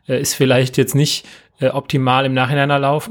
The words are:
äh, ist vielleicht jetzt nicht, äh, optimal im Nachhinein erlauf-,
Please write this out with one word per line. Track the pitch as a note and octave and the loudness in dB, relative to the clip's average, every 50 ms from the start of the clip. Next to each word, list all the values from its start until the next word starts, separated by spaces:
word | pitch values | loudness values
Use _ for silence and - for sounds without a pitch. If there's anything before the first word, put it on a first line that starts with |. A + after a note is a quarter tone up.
| _ - | _ -4
äh, | C3 B2+ | -4 -4
ist | C#3+ - - | -2 -4 -2
vielleicht | - C#3+ C3 B2+ B2 B2+ B2+ - | 0 2 2 2 2 2 2 0
jetzt | - C3+ C3+ - | 0 0 2 2
nicht, | C#3 D3+ D3+ - - - - - - _ _ _ - | 0 0 0 -2 -6 -10 -14 -20 -20 _ _ _ -4
äh, | C3+ C3 | -2 -2
optimal | - C#3 - - - C#3 C3 B2+ B2+ C3 C3+ | -2 -4 -4 -4 -2 -2 0 2 2 2 0
im | C3 C3 | 0 0
Nachhinein | C3 - B2+ D3 C#3+ C#3 C#3+ | 0 0 0 0 0 2 2
erlauf-, | C#3+ C#3 C#3 C3+ D3 D3+ - - | 2 0 2 0 0 -2 -4 -6